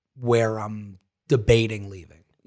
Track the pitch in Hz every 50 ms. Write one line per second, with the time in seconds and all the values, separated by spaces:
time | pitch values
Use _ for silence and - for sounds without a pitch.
0 | _ _ _ 131 123 120 120 117 113 110 110 110 104 107 107 107 104 101 95 -
1 | _ _ _ _ _ - 147 123 104 - 117 117 113 110 110 104 101 98 98 92
2 | 82 - - _ _ _ _ _ _